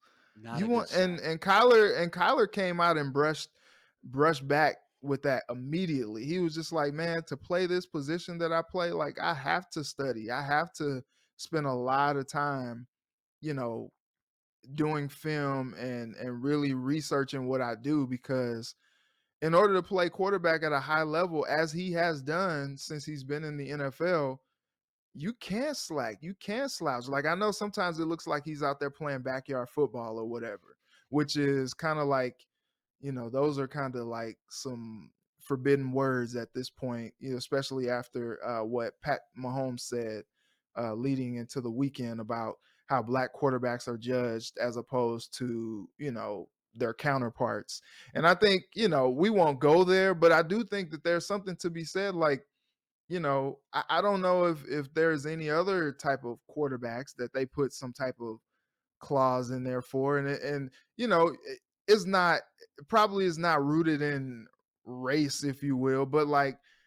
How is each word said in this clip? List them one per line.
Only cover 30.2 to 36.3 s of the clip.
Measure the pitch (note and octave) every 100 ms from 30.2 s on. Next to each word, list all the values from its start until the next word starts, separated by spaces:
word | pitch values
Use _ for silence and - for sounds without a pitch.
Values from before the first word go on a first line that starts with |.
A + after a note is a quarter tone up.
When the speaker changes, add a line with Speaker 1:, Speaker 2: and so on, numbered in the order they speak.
| A2+
Speaker 2:
whatever, | A#2 A2+ G2+ _ _ _ _ _
which | D3 D3 D3
is | C#3 C#3 C3
kinda | - E3 D#3
like, | C#3+ C3+ B2+ - _ _ _ _ _ _
you | C#3
know, | B2+ A#2
those | C3 D3 C#3
are | C3
kinda | D3 C3+ B2
like | A#2 A#2 A2+ G#2+ _
some | - C3+ A#2+ A2+ A2 D#2+ _ _ _
forbidden | - C3+ C3 C#3 C3
words | C3 C3+ B2+ A#2+